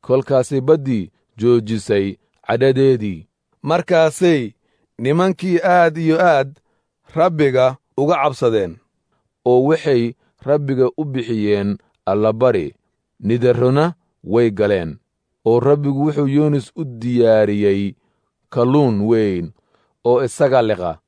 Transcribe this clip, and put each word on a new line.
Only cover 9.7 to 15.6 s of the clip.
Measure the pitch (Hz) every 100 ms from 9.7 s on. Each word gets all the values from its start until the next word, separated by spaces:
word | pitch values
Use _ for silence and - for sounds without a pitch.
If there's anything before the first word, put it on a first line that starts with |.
| 160 156 127 117 120 _ _ 127
Rabbiga | 147 143 131 127 -
u | 151
bixiyeen | 131 113 113 104 101 101 98 _ _ -
allabari, | 101 107 110 127 104 73 - _ _ _ _
nidarrona | 101 120 123 120 123 135 165 170 _ _
way | - 107 120
galeen. | 101 104 98 82 71 _ _ _ _ -
Oo |
Rabbigu | 117